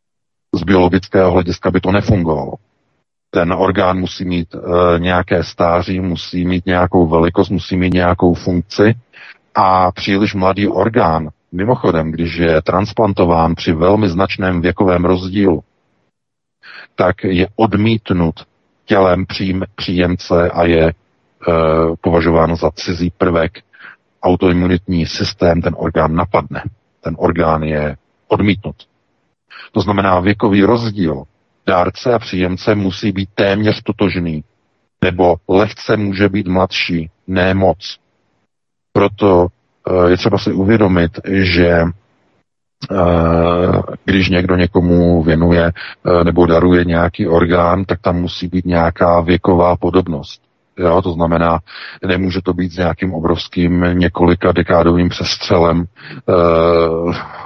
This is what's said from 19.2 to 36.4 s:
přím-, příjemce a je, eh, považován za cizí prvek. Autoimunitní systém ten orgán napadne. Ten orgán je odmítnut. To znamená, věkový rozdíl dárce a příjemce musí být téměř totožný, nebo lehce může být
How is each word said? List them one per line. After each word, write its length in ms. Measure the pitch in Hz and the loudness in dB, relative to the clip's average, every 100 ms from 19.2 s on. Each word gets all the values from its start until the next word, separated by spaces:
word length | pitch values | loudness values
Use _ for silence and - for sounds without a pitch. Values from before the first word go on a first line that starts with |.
| 90 | -2
přím-, 400 | - 95 92 92 - | -6 -4 -4 -6 -10
příjemce 720 | - 90 87 90 - 87 87 | -4 0 0 -2 0 0 0
a 140 | - | 0
je, 240 | 85 82 80 | 2 2 2
eh, 60 | - _ _ _ _ - 82 80 80 82 82 | -2 _ _ _ _ -2 0 2 0 0 -2
považován 540 | 92 85 82 82 80 85 | 0 2 2 2 2 0
za 160 | 80 | -4
cizí 400 | - - 85 87 - | -4 -8 -4 -4 -2
prvek. 340 | 92 87 82 - _ _ - - _ - | 0 0 -2 -6 _ _ -20 -20 _ -4
Autoimunitní 800 | 90 87 92 87 90 90 - 87 78 | 0 2 2 2 2 0 -2 -2 -2
systém 560 | - 101 - 87 82 | -4 -6 0 0 2
ten 140 | 80 78 | -2 -4
orgán 380 | 82 80 78 82 | -4 -2 0 0
napadne. 480 | 85 80 71 - - - _ _ | -2 -4 -4 -10 -10 -14 _ _
Ten 140 | 80 80 | -10 -4
orgán 460 | 85 85 82 78 | -2 0 0 0
je 320 | 78 76 73 69 _ _ - | -2 -4 -4 -8 _ _ -4
odmítnut. 480 | 104 101 98 80 - - _ _ _ _ _ _ - - | 0 0 0 -6 -14 -20 _ _ _ _ _ _ -20 -8
To 100 | 107 | -4
znamená, 380 | 104 98 95 90 | -2 0 2 0
věkový 440 | 92 104 113 98 | 0 0 2 4
rozdíl 600 | 98 117 117 101 82 69 71 _ _ _ - | 4 2 -2 -4 -4 -4 -10 _ _ _ -2
dárce 460 | 92 80 - 131 | 0 0 -4 -2
a 60 | 117 | -2
příjemce 560 | - 90 90 92 - 104 | -2 -4 -2 -2 -2 0
musí 360 | 95 92 110 | -2 -2 -4
být 180 | 95 98 - | -4 -6 -2
téměř 460 | 98 98 107 - | 0 2 0 -2
totožný, 600 | - - 101 87 85 78 - _ _ _ _ - | -6 -2 -2 -2 -4 -6 -10 _ _ _ _ -4
nebo 320 | 92 90 90 82 - | -2 2 2 2 0
lehce 500 | 92 107 - - 107 | 0 0 -4 -4 -2
může 320 | 101 95 101 | -2 0 0
být 180 | 101 | 0